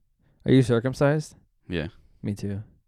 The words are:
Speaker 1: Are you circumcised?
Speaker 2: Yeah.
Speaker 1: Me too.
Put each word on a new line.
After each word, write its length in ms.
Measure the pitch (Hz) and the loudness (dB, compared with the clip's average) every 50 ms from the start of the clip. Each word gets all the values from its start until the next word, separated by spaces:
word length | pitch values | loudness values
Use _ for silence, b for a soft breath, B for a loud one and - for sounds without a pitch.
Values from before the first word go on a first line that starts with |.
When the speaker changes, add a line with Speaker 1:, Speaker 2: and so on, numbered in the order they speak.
| _ _ _ _ _ _ _ _ - | _ _ _ _ _ _ _ _ 0
Speaker 1:
Are 60 | - | 4
you 100 | 127 131 | 4 4
circumcised? 720 | 123 127 120 117 117 131 131 - 147 139 151 156 151 - - - _ _ _ _ _ | 4 4 2 0 0 -2 -2 0 2 2 2 0 -4 -8 -14 -20 _ _ _ _ _
Speaker 2:
Yeah. 200 | - 90 82 76 - - - _ _ _ _ | -6 -6 -4 -4 -6 -10 -16 _ _ _ _
Speaker 1:
Me 140 | - 107 101 | -8 -8 -6
too. 280 | - 101 101 101 101 110 - _ _ _ | -6 -8 -8 -8 -10 -12 -14 _ _ _